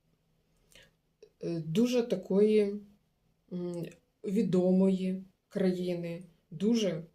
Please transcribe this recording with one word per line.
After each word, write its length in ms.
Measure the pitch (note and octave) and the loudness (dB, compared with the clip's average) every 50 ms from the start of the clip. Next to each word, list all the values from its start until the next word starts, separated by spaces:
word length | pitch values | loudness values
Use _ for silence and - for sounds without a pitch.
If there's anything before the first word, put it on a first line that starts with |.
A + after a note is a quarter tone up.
| _ _ _ _ _ _ _ _ _ _ _ _ _ _ _ - - _ _ _ _ _ _ _ - _ _ - | _ _ _ _ _ _ _ _ _ _ _ _ _ _ _ -20 -20 _ _ _ _ _ _ _ -20 _ _ -10
е, 180 | - E3+ E3+ D#3+ | -8 -6 -6 -6
дуже 440 | D#3 D#3+ D#3+ G#3+ A#3+ B3 B3 A#3+ A3+ | -6 -2 0 2 2 2 2 0 0
такої, 760 | - F#3+ F#3 - - F#3 G3 G#3+ G#3+ G#3+ G#3+ G#3 G3+ G#3 G#3 - - _ _ _ _ _ _ _ _ _ _ _ - F3+ | 0 -4 -4 -2 0 2 4 4 6 6 4 2 2 -2 -8 -12 -16 _ _ _ _ _ _ _ _ _ _ _ -12 -10
м, 320 | F3+ F3 F3 F3 E3+ E3 - - _ _ _ _ _ - | -8 -8 -8 -8 -8 -10 -12 -14 _ _ _ _ _ -8
відомої 1000 | G#3 F#3+ A3+ F#3+ F#3 F#3 F3+ F3+ F#3 F#3 F#3 F#3+ F#3+ F#3+ F#3 F#3 F#3 F#3+ F#3+ - - _ _ _ _ | -2 0 0 0 2 2 2 4 4 4 4 4 4 2 0 -2 -4 -4 -6 -10 -14 _ _ _ _
країни, 760 | - G3 F#3+ F#3 F3+ F3+ F3+ F3+ F3 E3+ E3 E3+ E3+ E3+ - - _ _ _ - | -4 0 0 0 0 0 -2 -4 -4 -4 -6 -8 -10 -10 -14 -18 _ _ _ -14
дуже 520 | E3 D#3 F#3+ A3 A#3+ A3+ G#3 F3+ D#3+ D#3+ - - _ | -8 -2 0 2 2 2 0 -2 -2 -4 -10 -14 _